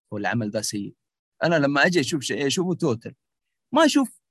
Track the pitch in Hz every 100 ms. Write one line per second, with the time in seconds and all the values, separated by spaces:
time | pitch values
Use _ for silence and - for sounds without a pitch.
0 | _ 104 95 117 104 107 104 104 101 -
1 | _ _ _ - 160 165 139 143 180 175
2 | 131 156 123 113 139 185 180 165 160 113
3 | - - _ _ _ _ _ 285 311 294
4 | 247 - _